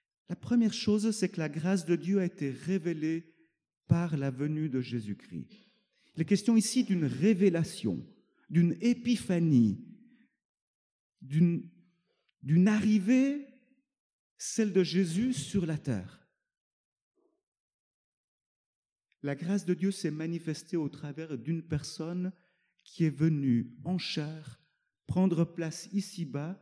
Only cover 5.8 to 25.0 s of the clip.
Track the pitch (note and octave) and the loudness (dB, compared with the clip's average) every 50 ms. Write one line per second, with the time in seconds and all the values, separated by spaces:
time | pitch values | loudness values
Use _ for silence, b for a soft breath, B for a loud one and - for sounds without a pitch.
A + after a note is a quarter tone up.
5.8 | b b b b b b _ D#3+ E3 - G3+ G3 - A#3 A3+ A3 G3+ - - B3+ | b b b b b b _ -4 0 2 2 2 4 4 4 6 4 4 2 0
6.8 | A3 - F#3+ F3 D3+ B2+ A#2+ B2+ E3 A3 G#3+ E3+ G3+ F#3 E3+ E3 D#3+ - - - | 2 2 2 2 2 0 0 2 4 4 4 6 4 4 4 2 0 -2 -4 -4
7.8 | - G#2+ E2+ - - - - _ _ _ _ _ _ - D3 E3+ F3 F3 - E3+ | -2 -2 -2 -4 -6 -12 -18 _ _ _ _ _ _ 0 4 4 4 4 4 2
8.8 | G#3+ A#3+ A#3+ A#3+ - A#3+ A#3+ - - - F3+ E3+ E3+ D#3+ C#3+ A#2+ A2+ G#2 F#2+ - | 2 0 0 0 0 0 0 0 0 0 0 2 4 6 6 6 6 6 2 -2
9.8 | - - - b b b b b b b b b _ _ _ _ _ _ _ _ | -8 -14 -20 b b b b b b b b b _ _ _ _ _ _ _ _
10.8 | _ _ _ _ _ _ _ _ - C3 C#3+ D#3+ F3 E3+ E3+ - - - - _ | _ _ _ _ _ _ _ _ -10 -4 0 2 2 2 2 -2 -6 -10 -16 _
11.8 | _ _ _ _ _ _ _ _ _ _ _ _ - C3 D#3+ F3 F#3 G#3+ G#3+ G#3+ | _ _ _ _ _ _ _ _ _ _ _ _ -2 2 4 4 6 4 4 2
12.8 | - G#3+ G#3+ G#3 F3+ G#3+ C4 B3+ C4+ C#4 C#4+ D4 C#4 - - _ _ _ _ _ | 2 2 2 2 4 4 4 4 2 2 -2 -4 -8 -14 -20 _ _ _ _ _
13.8 | _ _ _ _ _ _ _ _ _ _ _ - - - - A3+ A3 G#3 F3 F#3+ | _ _ _ _ _ _ _ _ _ _ _ -14 -12 -6 -2 -2 0 2 4 2
14.8 | F3+ C#3+ D#3 F#3+ F#3+ E3 D#3+ F#3+ B3 C4 B3 - - - - G3 F3 D#3+ D#3 D3 | 2 4 2 0 0 0 0 0 0 0 -2 -4 -6 -4 -2 -2 -2 -2 -4 -4
15.8 | - C#3 A2+ F#2+ F2+ - - - _ _ _ _ _ _ _ _ _ _ _ _ | -4 -4 -4 -4 -6 -8 -14 -20 _ _ _ _ _ _ _ _ _ _ _ _
16.8 | _ _ _ _ _ _ _ _ _ _ _ _ _ _ _ _ _ _ _ _ | _ _ _ _ _ _ _ _ _ _ _ _ _ _ _ _ _ _ _ _
17.8 | _ _ _ _ _ _ _ _ _ _ _ _ _ _ _ _ _ _ _ _ | _ _ _ _ _ _ _ _ _ _ _ _ _ _ _ _ _ _ _ _
18.8 | _ _ _ _ _ _ _ _ - C#3+ C#3 C#3+ D#3+ F3 G3+ G3 D#3+ F3 F3 D3+ | _ _ _ _ _ _ _ _ -8 -8 -6 -6 -4 -4 -4 -2 -2 -2 -2 0
19.8 | F3+ G3 G3 - - D#3 D3+ D3+ D#3+ E3 E3+ D#3+ E3 D#3+ D3+ - - - F3+ E3 | 0 -2 -2 -2 -4 -6 -4 -4 -6 -6 -6 -6 -6 -8 -8 -8 -8 -6 -4 -4
20.8 | D3+ C#3+ - - - D3 C3+ D#3 D#3+ D#3 C#3+ A#2 A2+ D3+ E3 E3 E3 E3 D#3 C#3+ | -4 -4 -6 -10 -12 -12 -10 -12 -10 -8 -8 -6 -4 -4 -4 -4 -4 -4 -4 -4
21.8 | - - - - D#3 E3 F3 F3+ F3+ F#3 - _ _ _ _ _ _ _ _ _ | -4 -6 -10 -10 -8 -6 -6 -4 -4 -6 -8 _ _ _ _ _ _ _ _ _
22.8 | _ - - - D#3+ D#3 C3+ C3+ D#3 E3 D#3 C#3+ C#3 C3 A#2+ A#2 - - - - | _ -12 -4 -2 0 0 0 2 2 2 2 2 2 2 2 2 0 -2 -8 -10
23.8 | B2 - F#3 E3+ - - - D#3 D3 D3+ D#3+ D#3 D3+ B2 - - _ _ _ _ | -6 -4 -4 -4 -4 -4 -6 -6 -6 -6 -10 -12 -14 -16 -18 -18 _ _ _ _
24.8 | _ _ _ _ | _ _ _ _